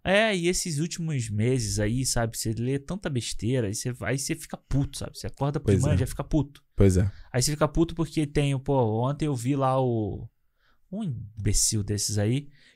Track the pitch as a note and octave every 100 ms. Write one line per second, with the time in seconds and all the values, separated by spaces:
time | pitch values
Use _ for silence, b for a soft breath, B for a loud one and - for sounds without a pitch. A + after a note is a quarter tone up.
0 | F3 G3 A3 F#3+ E3+ F3+ F3+ C#3+ E3 -
1 | D#3+ C#3 A2+ G#2 A#2 C3 G#2+ G#2 G#2+ B2+
2 | B2+ A#2+ A#2 - A#2+ A2+ B2 C#3 C#3 F#3
3 | F3+ B2+ - - G#2+ C3 G#2 A2 B2+ B2
4 | G#2 C3+ - D#3 - - - C3+ C3+ -
5 | - - - - C#3 D#3 C#3 B2+ C#3+ -
6 | B2+ - - D#3 C#3 - _ - G2 F#2
7 | G2 b b B2+ C3+ D3+ D3+ D#3+ E3 E3+
8 | D#3 D#3+ D3 D3 C#3+ C3+ C3+ C3+ A2+ A2
9 | B2+ D3 D3+ B2+ A#2+ C#3+ C3 C3 B2+ A2+
10 | G2+ - A2+ _ _ _ _ _ _ G3
11 | G3 A2+ - - G2+ G2 - A2 G2+ G2+
12 | - G#2 G#2 C3+ D3 b b